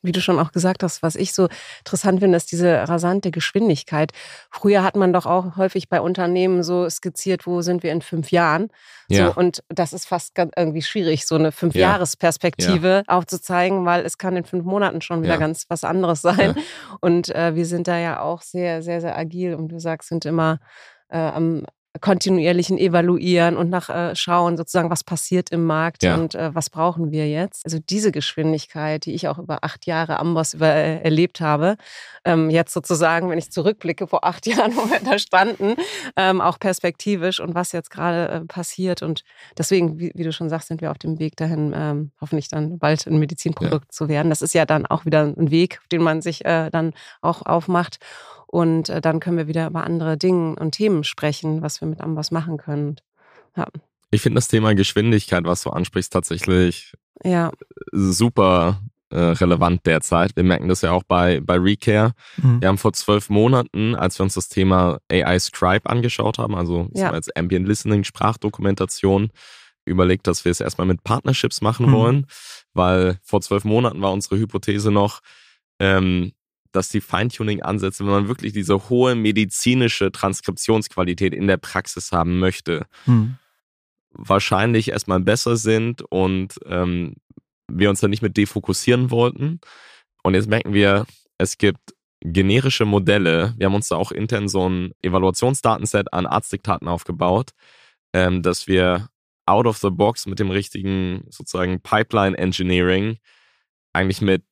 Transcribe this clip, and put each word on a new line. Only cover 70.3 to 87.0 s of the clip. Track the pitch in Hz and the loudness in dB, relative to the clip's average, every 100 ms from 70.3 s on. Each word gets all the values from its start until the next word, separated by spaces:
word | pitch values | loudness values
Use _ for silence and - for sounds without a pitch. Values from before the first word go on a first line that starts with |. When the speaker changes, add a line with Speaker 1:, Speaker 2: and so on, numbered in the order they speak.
| 85 - | 0 0
Speaker 2:
wir | |
es | 87 | 0
erstmal | - - 92 | -4 -2 0
mit | 90 | 0
Partnerships | - 123 - 131 135 - | 0 -2 0 0 -2 0
machen | 107 117 117 | -2 2 4
Speaker 3:
Mhm. | |
Speaker 2:
wollen, | 110 113 139 139 - - - _ - | 6 4 2 -2 -10 -20 -20 _ 0
weil | 90 92 92 92 | 4 4 2 0
vor | - 101 | -2 -2
zwölf | - 101 | 0 -2
Monaten | 104 110 123 85 | 2 2 2 0
war | 98 | -2
unsere | 95 - 98 | -2 -2 -2
Hypothese | 113 101 - 101 107 | 0 -4 -2 0 2
noch, | 101 101 - _ - _ _ _ _ | 4 2 -2 _ -20 _ _ _ _
ähm, | 98 95 92 90 90 _ _ _ _ 95 | 2 4 4 0 -2 _ _ _ _ -4
dass | 90 | -2
die | 107 | -4
Feintuning-Ansätze, | - 92 117 - 107 104 - 101 95 - | -2 -2 -2 -4 -4 -4 -4 -4 -4 -4
wenn | 101 | -2
man | 101 101 | 0 0
wirklich | 120 107 | -4 -6
diese | 104 90 98 - | -6 0 0 2
hohe | 123 127 | 2 2
medizinische | 117 107 104 104 - - 127 120 - 98 | 2 2 2 0 0 2 4 2 2 -2
Transkriptionsqualität | - 98 95 - 95 - 110 104 - 90 87 95 | 0 -4 -2 -6 -6 0 0 0 -4 -2 0 -2
in | - 98 | 0 0
der | 92 | 0
Praxis | - 95 - - - | 0 -6 -6 -12 -4
haben | 90 82 90 | -2 0 2
möchte, | 92 - - 80 - - - | 0 -2 -6 -6 -6 -8 2
Speaker 3:
Mhm. | 120 110 131 _ _ _ _ _ _ _ | 4 4 -6 _ _ _ _ _ _ _
Speaker 2:
wahrscheinlich | - - 98 - 95 113 113 107 | -20 0 0 2 2 2 2 0
erstmal | - - 92 | -4 0 0
besser | 92 117 - 117 | 2 0 0 -2
sind | 110 110 113 120 | 2 0 0 -6
und, | - 92 95 95 95 - - | -6 -2 0 0 -4 -10 -8
ähm, | 90 90 87 | -2 -2 -2